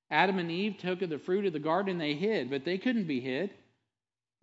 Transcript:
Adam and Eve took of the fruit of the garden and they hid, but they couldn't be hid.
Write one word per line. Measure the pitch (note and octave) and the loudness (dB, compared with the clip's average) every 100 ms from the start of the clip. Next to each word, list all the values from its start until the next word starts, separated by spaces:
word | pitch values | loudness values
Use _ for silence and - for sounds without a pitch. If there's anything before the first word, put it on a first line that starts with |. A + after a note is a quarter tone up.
| - | 0
Adam | D3+ F#3+ F#3+ | 4 4 2
and | E3+ | -2
Eve | E3+ G#3+ F#3+ | -2 -2 -2
took | F#3 F3+ | -4 -2
of | F#3 | -2
the | C#3+ | -4
fruit | - F#3+ G3 | 0 0 2
of | |
the | D3+ | 0
garden | D3+ E3+ G3 | 0 0 0
and | F3+ | 0
they | D3 | 0
hid, | C#3+ G3+ G3+ B2 | 0 0 0 0
but | C#3 E3 | -2 -2
they | F#3 | -2
couldn't | B3 A#3+ E3 | 0 0 0
be | C3 | -2
hid. | C3 C3 G3 - _ _ _ _ _ _ _ _ | -2 -2 -2 -6 _ _ _ _ _ _ _ _